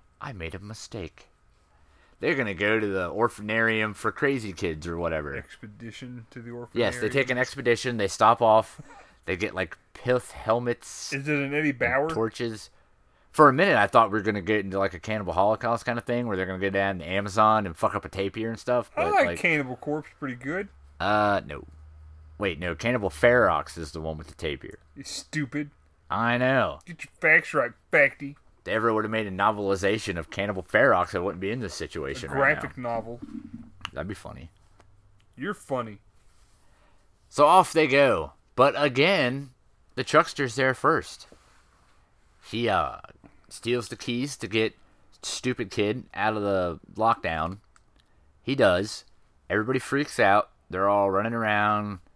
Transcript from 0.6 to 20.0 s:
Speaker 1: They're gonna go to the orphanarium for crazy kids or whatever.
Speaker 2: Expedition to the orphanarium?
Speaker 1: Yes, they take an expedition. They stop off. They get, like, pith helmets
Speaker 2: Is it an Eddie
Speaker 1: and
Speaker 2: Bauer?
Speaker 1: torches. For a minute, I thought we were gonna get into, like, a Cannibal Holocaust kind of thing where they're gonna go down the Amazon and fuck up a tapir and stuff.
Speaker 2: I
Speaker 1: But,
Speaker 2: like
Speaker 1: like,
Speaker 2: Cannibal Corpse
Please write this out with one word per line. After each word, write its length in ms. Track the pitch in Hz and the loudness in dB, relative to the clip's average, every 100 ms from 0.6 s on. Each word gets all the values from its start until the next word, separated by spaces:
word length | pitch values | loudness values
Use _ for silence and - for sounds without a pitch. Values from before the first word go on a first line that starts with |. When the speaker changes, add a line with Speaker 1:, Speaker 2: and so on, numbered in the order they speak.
| 104 113 - 113 82 - - _ _ _ _ _ _ _ _ _ | -14 -16 -14 -12 -12 -14 -20 _ _ _ _ _ _ _ _ _
Speaker 1:
They're 160 | 143 147 | -2 -2
gonna 180 | 113 | -2
go 260 | 90 101 110 | -2 0 2
to 80 | 104 | 0
the 220 | 95 87 | -2 -2
orphanarium 840 | 80 117 - 104 110 113 110 107 101 | 0 -2 -2 -4 0 2 2 -2 -2
for 160 | 110 | -6
crazy 420 | - 139 139 107 | -2 -2 -2 -4
kids 320 | 90 92 78 82 | -6 -6 -4 -6
or 120 | 85 | -4
whatever. 380 | 85 80 73 69 | -2 -4 -6 -10
Speaker 2:
Expedition 920 | - - 104 104 117 104 127 123 110 | -12 -18 -20 -16 -16 -14 -16 -16 -16
to 100 | - | -18
the 100 | 117 | -14
orphanarium? 180 | 120 120 | -14 -8
Speaker 1:
Yes, 260 | 117 110 123 | -2 -2 -2
they 100 | 107 | -2
take 200 | 135 131 | -2 0
an 80 | 123 | 0
expedition. 600 | 127 139 120 117 131 120 | 0 0 2 2 0 -2
They 100 | 98 | -2
stop 340 | - 110 120 | 4 6 6
off. 400 | 117 110 110 - - - - _ - | 6 6 4 -6 -20 -20 -20 _ -6
They 100 | 90 | -4
get, 180 | 101 92 | -4 -4
like, 220 | 90 - _ | -6 -8 _
pith 380 | - 123 127 - | -10 0 0 -2
helmets 800 | - 113 117 120 120 - - - | -10 -2 0 0 -4 -6 -14 -10
Speaker 2:
Is 140 | 139 139 | -8 -2
it 60 | 147 | -2
an 180 | 139 | 0
Eddie 160 | 147 156 | -2 -2
Speaker 1:
and 80 | 127 | 0
Speaker 2:
Bauer? 300 | 120 131 151 | 0 2 0
Speaker 1:
torches. 600 | 156 113 - 117 110 - _ _ _ _ _ _ | 0 -2 -2 -6 -6 -14 _ _ _ _ _ _
For 160 | - 147 | 8 8
a 60 | |
minute, 240 | 131 196 127 | 8 4 6
I 100 | 101 | 6
thought 240 | 120 113 | 6 6
we 80 | 107 | 4
were 40 | |
gonna 180 | 101 104 | 0 -2
get 180 | 87 107 98 | 0 0 0
into, 120 | 95 | 0
like, 140 | 98 | -2
a 60 | 87 | -2
Cannibal 340 | - 107 92 | -6 -6 -2
Holocaust 520 | 82 101 110 117 117 - | 2 2 2 0 -2 -2
kind 120 | 117 | -6
of 60 | - | -2
thing 220 | 120 120 | -4 -2
where 80 | 95 | -2
they're 100 | 92 | -2
gonna 140 | 92 | -2
go 100 | 98 | 0
down 280 | 98 98 95 | 2 0 -2
the 80 | 80 | -2
Amazon 560 | 95 101 95 107 110 98 | -4 -2 4 4 4 0
and 100 | 82 | -2
fuck 200 | 104 104 | -2 -2
up 80 | - | -6
a 40 | |
tapir 400 | 98 98 - 113 | -4 -4 -4 -6
and 100 | 113 | -6
stuff. 320 | - 123 - - | -2 -2 -2 -4
Speaker 2:
I 60 | 381 | 0
Speaker 1:
But, 80 | |
Speaker 2:
like 120 | 403 247 | 2 2
Speaker 1:
like, 140 | 170 | 0
Speaker 2:
Cannibal 380 | 180 156 131 123 | 0 0 -2 -8
Corpse 320 | - 151 | -6 -6